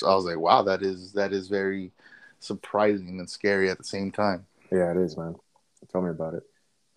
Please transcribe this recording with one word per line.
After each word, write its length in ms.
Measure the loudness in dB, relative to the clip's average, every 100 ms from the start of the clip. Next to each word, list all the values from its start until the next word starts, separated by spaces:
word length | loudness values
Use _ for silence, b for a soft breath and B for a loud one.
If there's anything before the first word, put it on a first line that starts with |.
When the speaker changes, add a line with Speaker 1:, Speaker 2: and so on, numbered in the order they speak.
| 4
Speaker 1:
I 80 | 2
was 100 | 2
like, 140 | 0
"Wow, 220 | 4 4
that 180 | 4 0
is, 320 | -2 -4 -6
that 180 | -2 -2
is 160 | -2 -2
very 440 | -2 -2 -4 -8 -14 b b b b
surprising 800 | -10 -10 -2 2 4 2 -2 -10
and 100 | -12
scary 400 | -2 0 2 2
at 80 | 0
the 60 | -6
same 260 | -6 -4
time." 340 | 0 0 0 -6 _ _
Speaker 2:
Yeah, 200 | 0 2
it 60 | 2
is, 200 | 0 -2
man. 180 | -8 -10 _ _ _ _ -8
Tell 100 | -4
me 80 | -2
about 240 | -4 -6 -8
it. 80 | -12 _ _ _ _